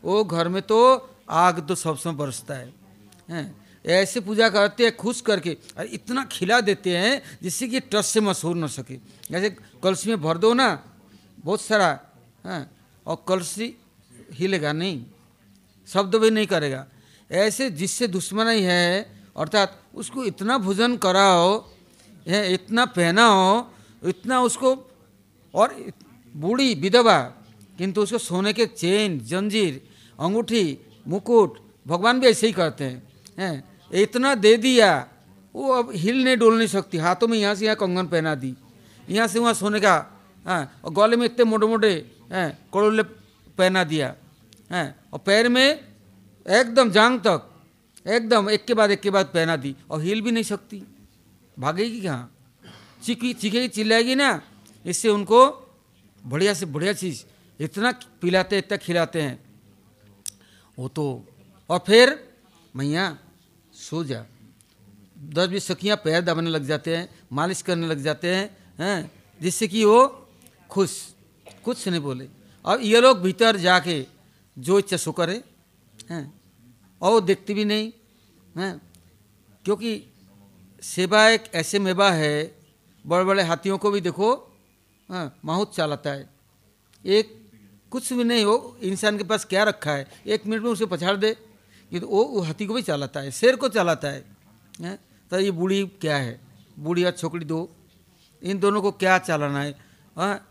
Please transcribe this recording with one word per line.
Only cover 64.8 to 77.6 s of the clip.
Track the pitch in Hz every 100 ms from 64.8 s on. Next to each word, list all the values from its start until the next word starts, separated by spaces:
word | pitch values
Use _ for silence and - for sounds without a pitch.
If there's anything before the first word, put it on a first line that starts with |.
| _ _ _ -
दस | 143 151 185
बीस | 175 -
सखियाँ | 185 196 208
पैर | 160 160
दबाने | 175 165 165
लग | 160
जाते | 135 151 156 165
हैं, | 175 - _
मालिश | 127 170 185
करने | - 175 165
लग | 156
जाते | 143 151 175 185
हैं, | 202 - _ -
हैं, | 175 190 - _ _ _
जिससे | 165 - 214
कि | 208 208
वो | 226 269 - - _ - _ _
खुश, | - 190 - - _ _ _ - -
कुछ | - 247 -
नहीं | 170
बोले। | 143 127 135 - _ _ -
अब | 220
ये | 226 226
लोग | 254 233
भीतर | 180 185 226 208
जाके | 175 180 170 156 131 _ _ _ _ -
जो | 127 196
इच्छा | 196 175
सो | -
करे, | 156 170 208 - _ _ _ _ _ -
हैं, | 170 139 - _ _ - _ _ _
और | 175
वो | 226
देखते | 180 190 -
भी | 208